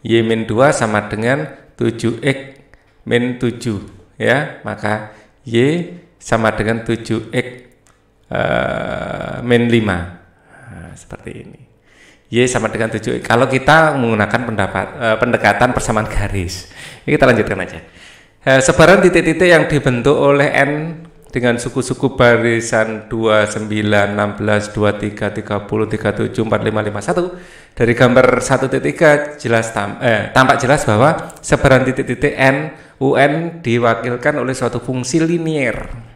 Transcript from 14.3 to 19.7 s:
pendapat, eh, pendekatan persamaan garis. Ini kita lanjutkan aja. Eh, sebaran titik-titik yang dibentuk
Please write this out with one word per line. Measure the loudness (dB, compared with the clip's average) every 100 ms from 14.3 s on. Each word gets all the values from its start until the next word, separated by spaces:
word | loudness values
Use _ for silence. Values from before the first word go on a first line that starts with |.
| -2
pendapat, | -2 -2 -2 -2 -6 -4
eh, | -2 0
pendekatan | 0 2 2 2 0
persamaan | 0 -2 -2 -2
garis. | -4 -2 -4 -6 -10 -16 -20 -20 -12 -2
Ini | 4
kita | 4
lanjutkan | 4 0 -2
aja. | -6 -10 -18 -20 -20 -20 _ _
Eh, | 2 2
sebaran | 4 6 8 8
titik-titik | 6 4 2 2 4
yang | 4
dibentuk | 4